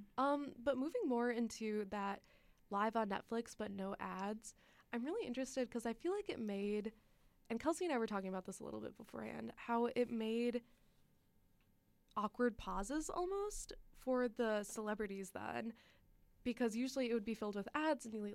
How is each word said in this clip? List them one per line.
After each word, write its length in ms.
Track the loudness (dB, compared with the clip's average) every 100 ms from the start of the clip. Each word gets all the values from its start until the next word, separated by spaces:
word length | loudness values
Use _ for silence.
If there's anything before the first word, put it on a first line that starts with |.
| -2 2
Um, 340 | 4 4 0 0
but 140 | 2 2
moving 260 | 0 2 2
more 240 | 4 4
into 560 | 2 0 0 0 0 -2
that 360 | -2 -2 -4 -10 -20 -20 -20 -4
live 260 | 2 2 2
on 120 | 2
Netflix 480 | 0 -2 -4 -2 -6
but 140 | -6
no 260 | -4 -4 -4
ads, 560 | -4 -2 -2 -4 -8 -16 -20 -20 _
I'm 120 | -4 0
really 200 | 0 0
interested 440 | -2 -2 0 0
'cause 160 | 0 -2
I 80 |
feel 180 | 0 0
like 160 | 0 -2
it 100 | -2
made, 540 | -2 0 0 0 -2 -8 _ -20 -20 _ -6
and 100 | 0
Kelsey 280 | 2 2 2
and 80 |
I 40 | 2
were 80 | 2
talking 220 | 0 -2
about 160 | -4
this 160 | -6 -8
a 40 |
little 160 | -8 -6
bit 160 | -8 -10
beforehand, 540 | -10 -8 -6 -6 -8 -8
how 300 | 0 2 4
it 240 | 4 2
made 520 | 2 0 2 2 0 -4 _ -20 _ _ _ _ _ _ _ _ _ _ _ _ -2
awkward 400 | -2 4 2 2
pauses 500 | -2 -2 0 0 0
almost 640 | 0 0 0 -2 -4 -8 -12 -16 -6
for 320 | 2 4 4
the 340 | 2 2 2
celebrities 640 | 0 -4 -2 0 -2 -4 -6
then, 420 | -6 -4 -4 -4 -8 -18 -20 -20 -20 -20 -6
because 300 | -4 2 2 2
usually 340 | 0 2 2
it 40 |
would 100 | 2
be 100 | 0
filled 200 | -2 -2 -2
with 120 | -2
ads 300 | 2 4 2
and 100 | 0
you, 200 | -6 -6